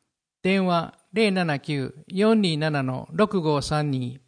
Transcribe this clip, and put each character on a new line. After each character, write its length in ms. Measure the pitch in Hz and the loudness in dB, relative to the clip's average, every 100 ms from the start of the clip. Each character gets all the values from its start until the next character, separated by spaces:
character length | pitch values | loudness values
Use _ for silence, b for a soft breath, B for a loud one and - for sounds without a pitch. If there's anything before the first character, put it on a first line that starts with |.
| _ _ _ _ | _ _ _ _
電 240 | 185 196 185 | 0 2 2
話、 320 | 175 165 - _ | 0 -2 -10 _
零 200 | 190 220 | 0 2
七 280 | 190 175 143 | 2 0 -2
九 460 | - 147 131 - - | -2 -4 -4 -8 -10
四 320 | 185 214 226 | 0 2 4
二 160 | 196 156 | 2 0
七 260 | 156 147 | 0 0
の 260 | 131 127 - | -2 -4 -6
六 300 | 165 208 202 | -2 0 0
五 200 | 156 147 | 0 0
三 300 | 131 151 151 | 0 -2 -2
二。 300 | 131 123 131 | -2 -6 -10